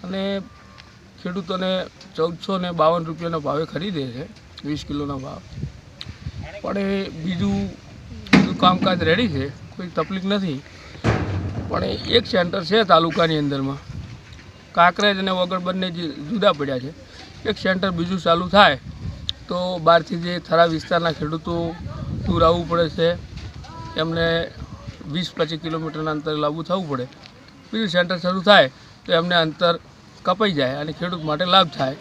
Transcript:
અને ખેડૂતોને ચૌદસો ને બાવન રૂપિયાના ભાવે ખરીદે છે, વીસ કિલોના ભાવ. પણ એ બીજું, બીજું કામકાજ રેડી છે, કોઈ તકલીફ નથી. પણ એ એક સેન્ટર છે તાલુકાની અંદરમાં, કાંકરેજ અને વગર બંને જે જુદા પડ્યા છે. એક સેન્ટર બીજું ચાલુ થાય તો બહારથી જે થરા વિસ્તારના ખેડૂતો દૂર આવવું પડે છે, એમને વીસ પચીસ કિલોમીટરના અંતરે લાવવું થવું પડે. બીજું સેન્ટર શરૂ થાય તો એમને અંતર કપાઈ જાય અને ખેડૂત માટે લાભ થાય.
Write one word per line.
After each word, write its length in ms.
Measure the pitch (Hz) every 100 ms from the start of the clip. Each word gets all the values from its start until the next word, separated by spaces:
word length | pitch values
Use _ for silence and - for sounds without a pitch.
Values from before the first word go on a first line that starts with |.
અને 180 | 185 190 196 196 190 - - - - - - -
ખેડૂતોને 480 | 185 180 170 185 185 185 175 - - -
ચૌદસો 420 | 160 170 - 190
ને 120 | 180
બાવન 320 | 170 156 175
રૂપિયાના 340 | 165 160 170 165
ભાવે 280 | 143 143 160
ખરીદે 380 | - 190 175 135
છે, 160 | 120 175 - - - 147
વીસ 200 | 147 -
કિલોના 300 | 147 147 139
ભાવ. 240 | 131 - - - - - - - - - - - 151 196
પણ 160 | 202 196
એ 320 | 196 196 190
બીજું, 480 | 165 165 175 202 202 196 - - - - - -
બીજું 260 | - - 180
કામકાજ 460 | 180 180 190 180
રેડી 240 | 160 175 240
છે, 180 | 139 135
કોઈ 420 | - - - 180 160
તકલીફ 300 | 156 190 190
નથી. 360 | 202 190 135 - - - - - 104 98 98 - - -
પણ 140 | -
એ 100 | 190 - - 226
એક 80 | 220
સેન્ટર 380 | 202 175 190
છે 200 | 160 208
તાલુકાની 540 | 208 170 170 151 165 160
અંદરમાં, 420 | 147 139 135 139 - - - - - - - - -
કાંકરેજ 460 | - 175 180 208 196
અને 140 | 190
વગર 280 | 185 180 185
બંને 300 | 180 185 185
જે 120 | 170 170 - 147
જુદા 240 | 220 -
પડ્યા 260 | 143 139 127
છે. 120 | 131 - - - - - 220
એક 80 | 208
સેન્ટર 320 | 190 185 196
બીજું 320 | 170 175 190
ચાલુ 260 | 170 170 180
થાય 320 | 196 190 139 - - - - - - -
તો 100 | 180 180 180
બહારથી 380 | 160 170 160 175
જે 240 | 175 175
થરા 260 | 165 160 170
વિસ્તારના 460 | 160 - 175 170
ખેડૂતો 640 | 151 151 160 160 170 170 170 - - - - -
દૂર 160 | 170
આવવું 260 | 165 175 165
પડે 200 | 170 165
છે, 180 | 139 170 170 - - - - - - - -
એમને 280 | 160 165 165 165 165 - - - - - -
વીસ 200 | 147 185 -
પચીસ 220 | 160 160
કિલોમીટરના 520 | 165 160 160 156 156
અંતરે 220 | 151 151 151
લાવવું 280 | 151 156
થવું 260 | 160 185 170
પડે. 160 | 135 127 - - - - - -
બીજું 160 | 214 220
સેન્ટર 280 | 170 175 180
શરૂ 240 | 175 185
થાય 260 | 180 202 135 - - - -
તો 80 |
એમને 220 | 170 175 175
અંતર 380 | 160 151 175 165 - - - - -
કપાઈ 260 | 185 214
જાય 240 | 156 127 139
અને 160 | 151
ખેડૂત 320 | 170 175 175
માટે 220 | 156 151 180
લાભ 240 | 190 180 -
થાય. 180 | 131 147